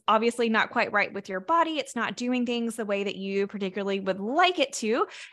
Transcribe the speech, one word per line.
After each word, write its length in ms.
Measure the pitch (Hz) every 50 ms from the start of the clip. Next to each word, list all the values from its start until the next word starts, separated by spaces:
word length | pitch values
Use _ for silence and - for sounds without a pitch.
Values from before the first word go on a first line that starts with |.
| _
obviously 420 | - 208 220 220 233 233 - 240 233
not 220 | 220 214 185 -
quite 220 | - 247 208 - -
right 200 | 202 196 - -
with 160 | 196 196 -
your 120 | 190 185
body. 380 | 190 - 330 339 320 330 320 294
It's 180 | 262 - -
not 200 | 240 220 - 196
doing 300 | - 240 247 254 254 240
things 300 | 233 240 233 233 233 220
the 80 | - 226
way 180 | 202 202 202 202
that 140 | 202 -
you 320 | 190 196 190 196 196 196 202
particularly 500 | - 202 202 190 185 208 196 196 196 196
would 220 | 196 190 185 196
like 400 | 196 214 262 320 370 359 359 359
it 120 | 269 - -
to. 340 | - - 214 220 294 415 - - - - -